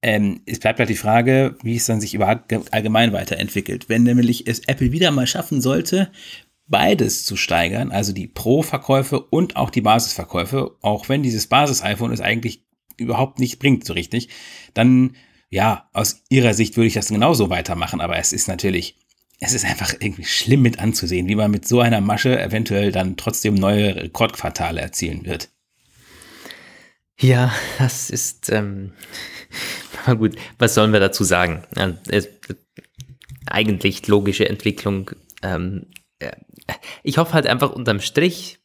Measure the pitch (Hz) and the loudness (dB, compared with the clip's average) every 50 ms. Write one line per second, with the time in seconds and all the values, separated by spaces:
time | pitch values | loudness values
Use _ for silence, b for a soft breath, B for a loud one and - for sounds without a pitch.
0 | - 113 107 107 104 101 90 - _ - 82 - - 110 113 - 120 110 113 - | 2 2 2 2 2 0 -2 -4 _ -10 -10 -2 0 -2 2 2 0 0 0 -2
1 | - 104 107 117 120 123 131 131 135 131 139 - - 117 117 117 - - 117 110 | 0 2 4 4 4 4 4 4 4 2 -2 -4 -6 -4 -2 -2 0 0 0 -2
2 | 104 104 - 104 104 95 110 113 - _ 113 110 - - - 110 104 110 107 110 | -2 -4 -2 0 2 2 2 0 0 _ -4 -4 -4 -2 -2 0 0 2 2 4
3 | 117 117 101 95 90 - - - - 101 - 101 98 - 98 - - _ 113 113 | 4 4 2 -2 -4 -4 -4 -4 -4 -4 -4 -4 -4 -4 -6 -8 -4 _ 2 4
4 | 120 120 120 123 120 117 120 - - - 104 - - - - - 135 127 127 165 | 4 4 6 4 4 4 2 0 -2 -4 -6 -4 -2 -4 -2 0 0 0 2 2
5 | 180 175 147 135 127 - - - 170 - 160 139 127 127 135 160 165 - - 185 | 2 2 2 2 0 0 -2 -4 -4 -2 -2 0 0 2 0 0 0 0 2 0
6 | 196 - B B B B B B B B B _ _ _ - 101 - 185 208 - | 0 0 B B B B B B B B B _ _ _ 0 2 4 4 4 4
7 | - - - - - - 101 92 - - 87 85 85 85 98 110 127 - - 98 | 2 0 0 -4 -6 -6 -4 -4 -4 0 0 0 0 0 0 -2 -4 -2 -2 -2
8 | 101 101 95 98 90 - _ - - 110 127 147 160 156 - 135 - - 135 135 | -2 -2 -4 -6 -8 -10 _ -8 0 2 2 2 2 0 -4 -8 0 2 2 2
9 | 135 135 139 131 - _ - 151 180 - - - - - - - 104 104 107 117 | 2 0 -2 -4 -4 _ 0 0 0 0 0 -4 -4 -2 0 0 4 4 4 4
10 | 123 - - - 85 - - 90 87 95 131 135 135 - - _ _ 107 104 101 | 4 -2 -4 -8 -8 -6 -4 -4 -4 -2 -2 -4 -4 -4 -8 _ _ -2 -2 -2
11 | - - 135 143 147 127 113 110 101 - - 127 147 143 131 - - 95 104 98 | -2 -2 -2 0 0 0 0 -2 -2 2 2 4 4 4 0 -2 -2 -4 -4 -2
12 | 117 117 120 107 101 - 110 117 113 117 117 - _ _ _ _ _ _ - - | -2 -4 -4 -4 -4 -4 -4 -2 -4 -6 -8 -8 _ _ _ _ _ _ -12 -10
13 | 117 120 113 107 131 135 - - 127 120 - - - 143 135 - - - 85 87 | -4 -4 0 -2 -2 -2 -2 -4 -4 -4 -4 -2 2 2 2 2 2 -4 -6 -6
14 | 85 - - 117 120 B B B B B B B B B B - 113 123 127 127 | -6 -4 -4 -6 -6 B B B B B B B B B B 2 4 6 6 6
15 | 127 127 127 b b b b b b b - 95 98 113 107 - - _ _ 95 | 4 2 0 b b b b b b b -2 0 2 2 2 0 -6 _ _ -2
16 | 104 - - _ _ _ - 135 123 117 107 104 113 104 - 117 117 113 110 110 | -2 -2 -4 _ _ _ 2 4 4 4 4 4 0 0 2 2 2 2 2 0
17 | 98 - 107 104 113 143 170 127 107 90 90 87 85 - 90 85 85 80 - 78 | -4 -2 0 2 2 4 4 4 2 2 0 -4 -4 -4 -4 -6 -4 -6 -4 -4
18 | 80 85 87 82 80 - - - - - 95 90 - 98 92 87 - - - _ | -4 -4 -4 -2 -2 -2 -2 -2 -4 -4 -4 -4 -2 -2 -2 -2 -4 -6 -14 _
19 | _ _ _ _ _ _ _ _ - - 127 120 95 87 87 - 98 - - - | _ _ _ _ _ _ _ _ -4 -4 -2 -2 -2 -4 -4 -4 -4 -6 -6 -4
20 | - 107 98 - 85 - - - - - 123 143 131 120 113 - 98 110 110 - | -4 -6 -6 -6 -6 -4 -4 -2 2 4 4 6 6 4 2 0 -2 -2 -2 -2
21 | - 85 87 90 90 87 107 104 107 104 104 101 - 101 117 123 120 120 117 107 | -2 -2 -2 -2 0 0 0 2 2 2 0 0 -2 2 2 4 4 4 2 2
22 | 98 101 104 - - 127 127 123 90 92 110 110 113 - 107 98 101 101 90 90 | 0 0 0 0 2 0 0 0 -2 -2 -2 -4 -2 -2 0 0 0 0 0 0
23 | 92 92 95 - - - - - - - 208 196 - - 104 104 104 104 95 - | -2 -2 -4 -6 -6 -6 -6 -2 -2 0 2 2 2 2 2 2 2 0 0 -4
24 | - 85 - - 117 113 - - - - - - 82 85 85 80 - 80 - - | -8 -10 -2 0 0 0 0 -4 -8 -8 -6 -4 -4 -4 -4 -4 -6 -8 -6 -6
25 | - 82 80 80 - - - 73 - - _ _ _ _ _ _ B B B B | -6 -6 -6 -8 -8 -8 -8 -8 -8 -14 _ _ _ _ _ _ B B B B
26 | B B B B B B B B B B B B B B B B B B B B | B B B B B B B B B B B B B B B B B B B B
27 | B _ _ _ - 131 127 123 127 127 110 B B B B B 131 127 - - | B _ _ _ 4 4 6 6 4 2 0 B B B B B -2 -2 -2 -4
28 | - - - 107 - - - _ - - - 107 104 101 98 98 95 95 90 B | -8 -8 -6 -6 -6 -6 -8 _ -4 -2 -2 -2 -2 -4 -8 -10 -10 -12 -14 B
29 | B B B B B B B B B B B B B B B B B B - - | B B B B B B B B B B B B B B B B B B -14 -6
30 | - - 127 110 110 107 - B B B B B 120 113 - - 107 107 107 104 | 0 0 2 2 2 0 0 B B B B B 0 2 4 4 4 6 6 4
31 | 98 98 98 - 107 87 87 87 90 90 82 82 - - - - 92 95 87 90 | 4 4 2 0 0 2 2 2 2 0 0 -4 -8 -10 -4 -2 -2 -2 -2 -6
32 | - - - 104 95 - - _ - - - - _ _ _ - - _ _ _ | -6 -2 -2 -2 -2 -2 -12 _ -14 -14 -14 -14 _ _ _ -20 -20 _ _ _
33 | - - - _ _ _ - - - - - 92 110 107 104 90 - 98 98 - | -20 -20 -20 _ _ _ -20 -14 -12 -6 -2 0 2 2 0 0 0 -2 -2 -2
34 | - - 104 104 98 101 95 - 104 - - 104 - 107 - - - 104 101 98 | 0 2 4 4 4 2 0 0 0 0 0 -2 -2 -2 -2 -2 -4 -4 -4 -4
35 | 95 - - _ _ _ - - - 95 92 82 87 90 101 92 - _ _ - | -6 -8 -14 _ _ _ -20 -10 -6 -6 -4 -4 -4 -4 -6 -8 -12 _ _ -20
36 | _ _ _ _ - - - - - _ - - - - B B B B B B | _ _ _ _ -12 -12 -12 -14 -20 _ -20 -20 -14 -12 B B B B B B
37 | B 147 135 - 165 165 160 160 147 - - 123 135 139 - - 127 113 110 98 | B -2 0 0 0 2 2 0 2 2 2 2 0 -2 -2 -4 -2 0 0 0
38 | 98 - - - 156 185 180 - - - - _ _ | -2 -2 0 2 0 0 0 -2 -12 -16 -18 _ _